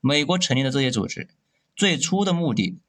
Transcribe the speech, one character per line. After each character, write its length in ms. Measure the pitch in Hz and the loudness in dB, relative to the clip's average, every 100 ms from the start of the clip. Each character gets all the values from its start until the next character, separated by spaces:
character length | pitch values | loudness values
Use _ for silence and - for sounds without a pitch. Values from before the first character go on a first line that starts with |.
美 240 | 131 147 | 2 2
国 140 | 151 180 | 2 0
成 180 | 180 131 | 2 0
立 60 | |
的 80 | 135 | 0
这 100 | 135 | 0
些 120 | 131 | 0
组 160 | 123 92 | 0 -4
织， 200 | - - _ _ _ _ | -6 -14 _ _ _ _
最 240 | - 196 151 | -2 0 0
初 260 | 120 185 | 0 0
的 80 | 196 | 0
目 220 | 170 165 | 0 0
的 240 | 110 95 - | 0 -2 -4